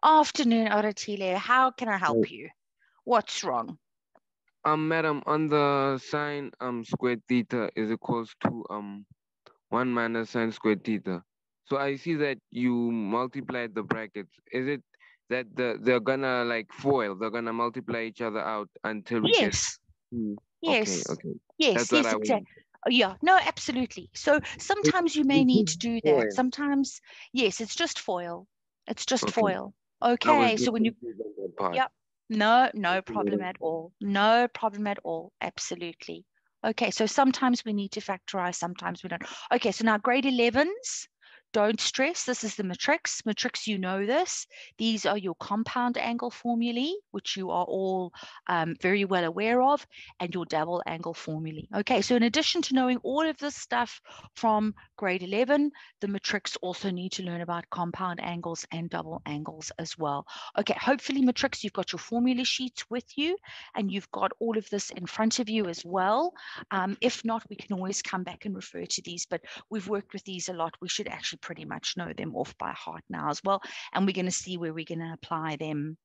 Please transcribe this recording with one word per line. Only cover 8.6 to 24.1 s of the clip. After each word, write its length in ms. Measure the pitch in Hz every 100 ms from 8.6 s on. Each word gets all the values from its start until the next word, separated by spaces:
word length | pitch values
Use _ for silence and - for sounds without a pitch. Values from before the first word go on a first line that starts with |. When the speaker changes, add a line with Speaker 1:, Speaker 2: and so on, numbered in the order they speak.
| -
Speaker 2:
um, 360 | 104 101 101 101 _ _ _ - _ _
one 220 | 113 127
minus 360 | 120 117 117 110
sine 220 | 123 113
squared 300 | 107 113 104 -
theta. 360 | 107 95 90 - _ _ _ _
So 120 | 139
I 200 | 139 139
see 180 | 165 160
that 220 | 147 127 _
you 240 | 120 123 120 120
multiplied 840 | 117 104 113 127 139 117 127 120 104
the 80 |
brackets. 500 | 95 113 110 104 95 _ _
Is 160 | 123 131
it 140 | 143 _ _ - _ _
that 240 | 123 120 98
the, 220 | 123 113
they're 180 | 110 123
gonna, 460 | 110 135 135 123 120
like, 260 | 117 107
foil, 440 | - 139 139 107 95
they're 140 | 110
gonna 220 | 113 117
multiply 520 | 113 120 120 117 117
each 180 | 113 104
other 180 | 117 107
out 300 | 82 110 104 - -
until 340 | 107 95 120
we 100 | 110
get 100 | 453
Speaker 1:
Yes. 380 | 277 - - - _ _ _
Speaker 2:
Hmm. 200 | - - 104 _ _
Speaker 1:
Yes. 460 | 330 262 214 175 -
Speaker 2:
Okay, 200 | - -
okay. 120 | - _ _
Speaker 1:
Yes, 160 | 302
Speaker 2:
That's 180 | 202 240
what 60 | 302
Speaker 1:
yes, 80 | 233
Speaker 2:
I 100 | 220
Speaker 1:
exact-, 140 | 214
Speaker 2:
wanted. 180 | 226 190 - _ _ -
Speaker 1:
oh, 20 |
yeah, 260 | 247 196 190
no, 160 | 311 370
absolutely. 720 | - - - 254 254 - -